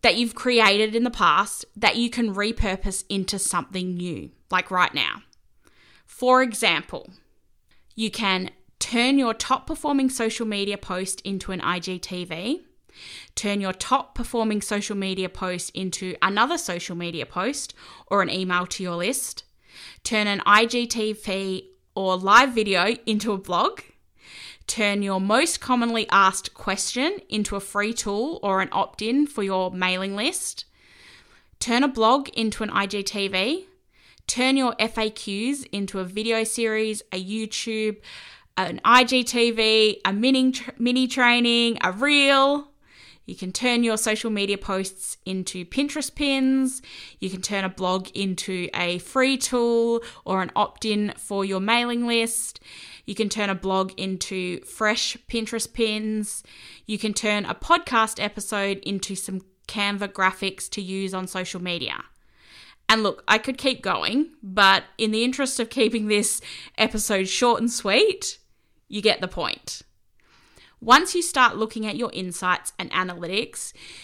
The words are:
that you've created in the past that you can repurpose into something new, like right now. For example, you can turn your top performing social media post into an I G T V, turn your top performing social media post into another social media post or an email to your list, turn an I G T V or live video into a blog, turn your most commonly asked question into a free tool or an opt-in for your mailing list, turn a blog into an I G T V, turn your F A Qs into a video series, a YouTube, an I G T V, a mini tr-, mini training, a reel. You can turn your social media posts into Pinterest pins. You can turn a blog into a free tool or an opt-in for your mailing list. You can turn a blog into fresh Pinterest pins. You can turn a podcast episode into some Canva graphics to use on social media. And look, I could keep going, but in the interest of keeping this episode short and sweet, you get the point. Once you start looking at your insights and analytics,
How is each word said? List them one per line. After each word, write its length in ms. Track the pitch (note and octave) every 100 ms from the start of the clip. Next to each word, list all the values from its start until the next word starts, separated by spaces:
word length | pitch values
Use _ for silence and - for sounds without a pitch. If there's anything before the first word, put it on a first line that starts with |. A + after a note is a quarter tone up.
that 160 | A#3+ G3
you've 180 | A#3 -
created 600 | B3+ A#3+ G#3+ G3+ A3 A3+
in 80 |
the 60 | B3
past 560 | - F3+ D#3 G3+ - - -
that 200 | G#3+ -
you 140 | A#3+
can 240 | A#3+ A3+
repurpose 720 | F#3+ G#3 A3+ G#3 F#3+ G3 F#3+ -
into 300 | G3 F#3+ G3+
something 560 | - F3+ - F#3+ F#3 F3
new, 360 | F3 B2+ D2+ _ _
like 200 | F#3 F#3
right 220 | F#3 F3+
now. 300 | C#3+ G2 - _ _ _ _ _ _ _ - _
For 360 | - B3 B3+
example, 680 | B3+ G#3 G#3+ D#3+ - - - - _ _ _ _ _ _ _ -
you 160 | A3
can 400 | G#3 G#3+ F#3 F#3 - _ _
turn 380 | - A#3 A#3+ C#4
your 160 | B3
top 340 | A3 - C4 -
performing 420 | D#4+ - C#4+ C4
social 360 | C4 A3+ A3 A3+
media 320 | G3+ G3 G3+
post 440 | - F#3 F#3+ -
into 300 | F#3+ G3 -
an 100 | F#3
I 180 | - F3+
G 180 | F3 F3+
T 280 | - F3+ F3+
V, 360 | D#3+ G3+ E4+ - _ _ - - - -
turn 280 | - G3+ G3+
your 120 | G3
top 400 | F#3 - C4 -
performing 480 | - A#3+ A#3 A3 G#3
social 340 | - G3+ G3+ G3+
media 340 | F#3+ F#3+ F#3
post 420 | F#3 F#3 F3+ -
into 420 | - F#3+ - F#3 -
another 360 | F#3 G3+ B3 E4+
social 380 | - F3 - F3
media 300 | F3 E3 B2
post 480 | - G3+ C#4+ - - - - -
or 140 | G3+
an 80 | F#3
email 380 | F#3 F#3 F3+ F3+
to 160 | -
your 120 | F#3 E3+
list, 480 | F3+ C4+ - - - _ _ - - -
turn 240 | - G#3+ G#3
an 140 | G3+ -
I 200 | G#3 A#3
G 200 | B3 A#3+
T 280 | A#3 G#3+
V 580 | G#3+ - F#3+ F#3+ F#3 - _ _ -
or 220 | F#3+ F#3
live 360 | F#3+ A3 C4+
video 420 | A#3 G#3 F#3+ F#3 A#3+ -
into 260 | G#3+ G#3+
a 60 | G3
blog, 420 | F#3+ F3 B3+ A#4 - _ _ _ - - - - -
turn 340 | - G#3 G3+
your 200 | G3 F#3+
most 400 | F#3+ A3 D#4+ -
commonly 460 | - B3 A#3 A3+ G#3+
asked 440 | F#3+ F#3+ F#3 -
question 640 | - - G3 - B3 D4 G4+ -
into 260 | G#3+ G#3 G3+
a 60 |
free 320 | - G3+ G#3
tool 460 | A#3 A3 G3+ C4 E4
or 180 | G3+ F#3+
an 80 | F#3+
opt-in 540 | - G3+ - G#3+ C4+ D4
for 180 | -
your 280 | G3 F#3+ F#3
mailing 440 | F#3 F#3 F#3 G3 G3
list, 500 | B3+ - - - - _ _ - - - _ _ _ _
turn 240 | - A#3+
a 40 | C#4
blog 420 | B3 A3 C4+ C#4
into 340 | - A3 G#3+
an 60 | G#3+
I 160 | - G3
G 160 | G3+
T 260 | G3 G#3 G3
V, 400 | F#3+ G#3 E4+ F#4+ _ _ _ _ _ -
turn 300 | - B3+ C4+
your 180 | C4 -
F 200 | A3 A3+
A 120 | A3
Qs 560 | G#3+ - G3 A#3 C#4+ C4
into 280 | G3+ G3 G3
a 40 |
video 400 | F#3 G3+ A3 A3+
series, 580 | A3+ - A3+ A3 A3 G#3+ -
a 120 | F#3
YouTube, 760 | F#3+ A3 A3 - - A3 G#3+ G#3+ - - - - _ -
an 240 | F3+ F3
I 200 | - A#3+
G 200 | B3 B3
T 280 | A#3+ A#3+ A#3
V, 500 | A3+ A3 A3 G#3+ -
a 100 | -
mini 380 | G3+ B3 C4+ C4
tr-, 200 | C4 - -
mini 300 | A#3+ B3 B3+
training, 720 | C4+ B3 A#3+ A#3+ A#3 A#3 A#3
a 100 | F3+
reel. 800 | F#3+ C#4 C#4+ C#4 C#4 C4+ C#4+ C#4+ _ _ - - - -
You 80 | F#3
can 160 | F#3
turn 320 | F#3 B3 A#3+
your 140 | A#3 A3
social 320 | A3 G#3+ A#3
media 280 | G#3 G3+ G3+
posts 600 | - F#3+ F#3+ - - - -
into 400 | F#3+ F#3 F#3 F3
Pinterest 480 | - D4 D4+ C4+
pins. 680 | - D4 C4+ C4 C4+ C4 C4 - - - -
You 120 | F#3+
can 100 | F#3
turn 220 | - G3+
a 60 | F#3+
blog 400 | F#3 F3+ F#3 F#3
into 560 | - G3 F#3 - F#3 F3+
a 280 | - F3 F3
free 360 | - C4 C4 C4+
tool 680 | - B3 A#3+ A#3 A#3 A#3 A#3 - -
or 180 | F#3+
an 80 | - -
opt-in 560 | G#3 - A3 G#3 G#3 -
for 260 | - G3
your 160 | G3 F#3+
mailing 460 | G3 A#3 A#3+ A#3+ A#3+
list. 540 | A#3 A3+ - - - - - - - -
You 100 | G3+
can 120 | G#3+
turn 220 | G#3+ G3+
a 60 | F#3+
blog 380 | F#3+ F#3+ F#3+ F#3+
into 640 | F#3+ F#3+ - F#3+ F3+ F3
fresh 560 | - - G#3+ A3+ - - -
Pinterest 460 | A#3 A3 A3+ -
pins. 720 | - A3 G#3+ G#3+ G#3+ G#3 - - - - - -
You 140 | G#3+
can 140 | A3
turn 320 | G#3 G#3+ G#3 G3
a 100 | F3
podcast 680 | - F4 F4 A#3+ A3 -
episode 540 | G#3 - - G#3 G3 G3
into 320 | G3 G3 - F#3+
some 260 | - F#3+ - _ -
Canva 420 | A3 G3+ G3+ G3
graphics 600 | G3 F#3+ F#3 G3 F#3+ -
to 120 | -
use 300 | F#3 F#3+ F#3+
on 140 | F#3+ F#3
social 360 | F#3 F#3 F#3
media. 420 | F3+ E3+ B2+ - - _ _ _ - - - - _
And 140 | A3
look, 220 | G#3+ - -
I 120 | A3
could 180 | A3+ C4
keep 240 | C4+ C4
going, 520 | F#3+ E3 D#2 B3 D#4+ -
but 400 | G3 F#3+ G3 F#3+ - -
in 100 | A3
the 140 | A3
interest 360 | A#3+ C4 C4 -
of 120 | A3+
keeping 360 | C4 - A#3 G#3+
this 340 | G#3 - - - - - -
episode 500 | G#3+ A3 - G3+ F#3+
short 320 | - B3 A3+
and 120 | A#3
sweet, 680 | - G3 G#3+ G#4+ - - - _ _ _ _ _
you 140 | G#3
get 180 | G#3 -
the 80 | F#3
point. 540 | - E3 - - - - _ _ _ _ _ _ - - _
Once 340 | A3 C4 F4+ F4+
you 60 |
start 360 | E4 C#4+ B3 -
looking 300 | A3 A3 G#3+
at 80 | G3+
your 160 | A#3+
insights 580 | - F#3 E3+ F3+ F3+ - -
and 140 | F#3
analytics, 840 | - F#3 F3 E3+ G3 - - - - - -